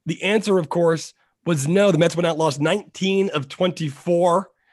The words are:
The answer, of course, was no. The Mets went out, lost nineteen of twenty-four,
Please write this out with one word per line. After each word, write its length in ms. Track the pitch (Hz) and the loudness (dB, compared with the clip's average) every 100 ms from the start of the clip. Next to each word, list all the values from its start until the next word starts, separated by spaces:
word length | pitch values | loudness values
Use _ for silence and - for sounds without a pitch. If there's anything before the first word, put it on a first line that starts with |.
| 160 | -10
The 160 | - | -4
answer, 340 | 190 214 208 190 | -2 0 2 0
of 120 | 156 | 0
course, 440 | 175 170 160 - _ _ _ 175 | 0 0 0 -6 _ _ _ -4
was 220 | 156 143 | -2 0
no. 240 | 190 202 | 2 4
The 80 | 160 | 4
Mets 160 | 170 165 | 2 0
went 100 | 170 | -2
out, 140 | 156 | -2
lost 200 | 160 139 | -2 0
nineteen 680 | 156 202 - - 190 190 196 151 | -2 -2 -6 -6 -2 0 0 -4
of 120 | 135 | -6
twenty-four, 1000 | - 185 180 151 - 175 170 175 175 196 _ _ | -4 -4 -2 -8 -6 -2 2 2 2 -2 _ _